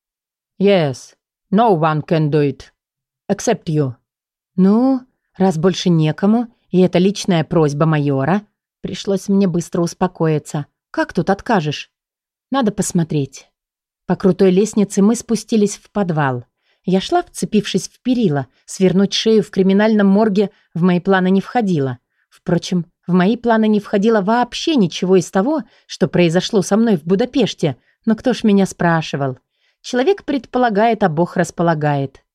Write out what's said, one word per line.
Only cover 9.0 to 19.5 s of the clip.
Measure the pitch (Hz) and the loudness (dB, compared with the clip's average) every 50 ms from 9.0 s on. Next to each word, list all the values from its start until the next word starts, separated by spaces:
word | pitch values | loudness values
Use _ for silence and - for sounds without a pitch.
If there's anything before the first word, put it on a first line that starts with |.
| - - 196 190 - - | -4 -4 -4 -4 -2 0
мне | 196 196 202 | 0 2 2
быстро | 190 160 175 165 - - 180 | 0 0 -2 -4 -4 -4 -4
успокоиться. | 170 170 - - 190 180 - - 165 160 156 147 151 - - 156 143 - _ _ _ _ | -4 -4 -4 -4 -6 -4 -4 -2 -2 0 0 -2 -4 -6 -8 -8 -8 -10 _ _ _ _
Как | - - 320 - - | -6 -6 -6 -4 -4
тут | - 160 - | -4 -2 -2
откажешь? | 196 196 - - 240 190 151 151 139 - - - _ _ _ _ _ _ _ _ _ _ _ - | -2 -2 -2 -2 -2 -2 -2 -2 -6 -8 -10 -18 _ _ _ _ _ _ _ _ _ _ _ -8
Надо | - - 226 208 202 | -4 -2 -2 -2 -2
посмотреть. | - 185 - - 180 165 156 165 151 139 - - - - _ _ _ _ _ _ _ _ _ _ _ _ | -2 -4 -4 -2 -4 -4 -2 -2 -4 -4 -6 -8 -16 -20 _ _ _ _ _ _ _ _ _ _ _ _
По | - 180 | -6 -4
крутой | - - 190 180 - 196 190 | -2 0 0 0 2 2 2
лестнице | 185 180 214 214 - 220 202 196 - - 196 | 2 2 0 0 0 0 -2 0 0 0 2
мы | 208 233 | 2 0
спустились | 240 - - 233 208 - - 240 220 208 202 - | -2 -4 -4 -4 -4 -4 -2 0 0 0 0 -2
в | - _ _ | -6 _ _
подвал. | - 208 202 175 165 156 147 135 127 123 117 _ _ _ _ _ _ _ _ | -6 -4 -4 -2 -2 -2 -2 -2 -2 -6 -8 _ _ _ _ _ _ _ _
Я | - 180 190 | -2 -2 -2
шла, | - - 349 349 339 | 0 0 -2 -2 -2
вцепившись | - - - - - - 208 196 - - 190 - - | -4 -8 -10 -6 -2 -2 -2 -2 -2 -4 -6 -6 -8
в | _ _ | _ _
перила. | - 247 254 247 233 185 147 143 131 - _ _ _ | -4 -2 -2 0 0 0 0 -2 -4 -8 _ _ _
Свернуть | - - - 185 185 170 190 202 196 - | -14 -4 0 0 2 2 2 0 0 0
шею | - - 220 220 220 190 | -2 0 2 2 2 2
в | - | 0